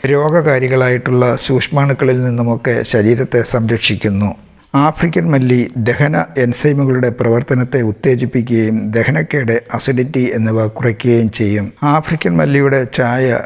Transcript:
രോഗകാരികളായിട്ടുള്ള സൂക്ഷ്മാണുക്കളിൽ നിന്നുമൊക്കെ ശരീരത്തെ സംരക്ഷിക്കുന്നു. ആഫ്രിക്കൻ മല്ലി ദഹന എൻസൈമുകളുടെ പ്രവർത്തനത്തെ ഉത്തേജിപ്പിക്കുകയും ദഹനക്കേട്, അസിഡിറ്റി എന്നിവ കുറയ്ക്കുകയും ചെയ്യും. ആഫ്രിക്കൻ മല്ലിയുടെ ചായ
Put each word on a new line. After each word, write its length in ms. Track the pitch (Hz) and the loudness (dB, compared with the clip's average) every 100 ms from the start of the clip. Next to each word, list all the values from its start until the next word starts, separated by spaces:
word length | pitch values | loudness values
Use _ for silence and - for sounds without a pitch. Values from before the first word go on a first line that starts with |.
| 135 | -2
രോഗകാരികളായിട്ടുള്ള 1120 | 143 151 170 151 131 127 131 127 123 127 123 123 120 - | 0 2 2 2 0 2 2 2 0 0 2 2 0 0
സൂക്ഷ്മാണുക്കളിൽ 760 | 127 - 143 139 131 131 127 123 | -2 0 0 0 0 0 0 0
നിന്നുമൊക്കെ 480 | 120 117 117 131 117 113 | -2 -2 -2 -2 -2 0
ശരീരത്തെ 480 | 117 104 120 131 120 110 | 2 4 2 2 0 0
സംരക്ഷിക്കുന്നു. 800 | 123 113 113 - 104 107 98 104 - - - _ 139 151 | 0 0 0 -2 -2 -2 0 -2 -4 -16 -20 _ 0 0
ആഫ്രിക്കൻ 360 | 156 170 160 170 | 0 -2 0 0
മല്ലി 260 | 139 127 123 120 123 110 | 2 2 2 0 -2 -2
ദഹന 300 | 117 147 165 165 135 | 0 0 0 -2 -2
എൻസൈമുകളുടെ 680 | 120 120 151 143 135 127 123 117 | -2 0 0 2 0 0 0 0
പ്രവർത്തനത്തെ 580 | 117 117 - 127 127 135 113 | 0 0 2 0 0 0 -2
ഉത്തേജിപ്പിക്കുകയും 880 | 104 143 123 123 127 117 113 110 110 104 110 | 0 0 0 0 -2 0 0 2 0 -2 -2
ദഹനക്കേട്, 580 | 110 156 156 147 117 117 - 113 | 0 0 -2 -2 0 -2 -2 -4
അസിഡിറ്റി 460 | - 127 127 143 123 120 | -2 0 0 0 -2 0
എന്നിവ 300 | 110 110 107 107 | 0 0 -2 -2
കുറയ്ക്കുകയും 520 | 123 110 123 117 113 - | -4 0 2 2 2 0
ചെയ്യും. 280 | 107 104 98 - 147 | -2 -2 -4 -4 0
ആഫ്രിക്കൻ 380 | 151 156 160 185 170 | 0 0 -4 0 0
മല്ലിയുടെ 400 | 151 139 139 135 127 - | 2 2 2 0 -2 -2
ചായ 400 | 120 123 131 117 | -2 0 0 0